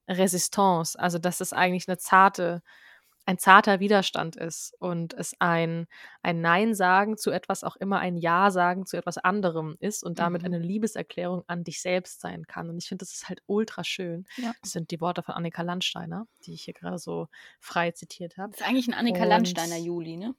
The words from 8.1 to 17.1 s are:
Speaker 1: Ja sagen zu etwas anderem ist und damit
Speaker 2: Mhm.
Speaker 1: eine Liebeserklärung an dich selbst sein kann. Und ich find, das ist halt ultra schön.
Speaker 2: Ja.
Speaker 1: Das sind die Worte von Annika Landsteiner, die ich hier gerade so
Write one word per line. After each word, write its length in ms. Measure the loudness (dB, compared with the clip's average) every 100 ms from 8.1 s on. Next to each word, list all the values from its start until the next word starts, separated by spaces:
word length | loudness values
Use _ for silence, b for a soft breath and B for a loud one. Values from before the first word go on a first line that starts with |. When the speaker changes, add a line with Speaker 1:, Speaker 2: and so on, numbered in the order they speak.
| -2
Speaker 1:
Ja 360 | 2 4 4
sagen 340 | 4 2 0 -4
zu 100 | -6
etwas 220 | -6 -2
anderem 580 | 0 2 0 -2 -6 -6
ist 240 | -6 -6
und 160 | -6 -2
damit 240 | -2 -2
Speaker 2:
Mhm. 20 | -4
Speaker 1:
eine 140 | -4
Liebeserklärung 840 | -2 -2 -2 -4 -10 -6 -4 -6 -6
an 160 | -8
dich 180 | -8 -8
selbst 400 | -2 -2 -4 -10
sein 240 | -12 -12 -12
kann. 240 | -10 -10
Und 80 | -10
ich 100 | -10
find, 140 | -10
das 100 | -10 -14
ist 120 | -12
halt 140 | -10 -2
ultra 360 | -2 -2 -6
schön. 440 | -8 -6 -6 -8 -10 B
Speaker 2:
Ja. 160 | -8 -8
Speaker 1:
Das 100 | -8
sind 180 | -8 -6
die 100 | -4
Worte 220 | -4 -4
von 100 | -6
Annika 300 | -6 -6 -6
Landsteiner, 640 | -6 -4 -4 -6 -8 -10 -12 _ -18
die 80 |
ich 80 | -16 -16
hier 100 | -12
gerade 240 | -8 -8
so 280 | -6